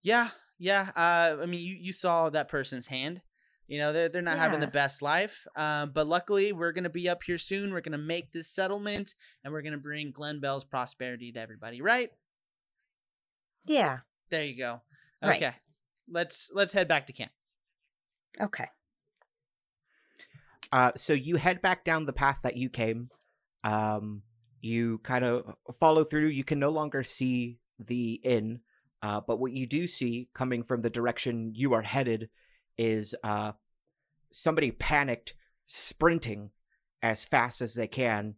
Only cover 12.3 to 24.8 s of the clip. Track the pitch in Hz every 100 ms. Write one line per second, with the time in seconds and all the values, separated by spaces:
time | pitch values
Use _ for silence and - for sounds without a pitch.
12.3 | _ _ _ _ _ _ _ _ _ _
13.3 | _ _ _ - 294 185 127 _ _ _
14.3 | 165 147 123 123 120 _ _ _ _ 202
15.3 | 160 143 - _ _ _ _ - 170 170
16.3 | - - 196 196 196 180 156 139 - 117
17.3 | _ _ _ _ _ _ _ _ _ _
18.3 | - 208 - - _ _ _ _ _ _
19.3 | _ _ _ _ _ _ _ _ _ -
20.3 | - _ _ - 131 127 - - 147 131
21.3 | 160 160 185 190 180 - 160 151 127 139
22.3 | 139 131 120 127 - 113 113 123 _ _
23.3 | _ _ _ 107 107 107 107 107 104 -
24.3 | _ _ _ 113 117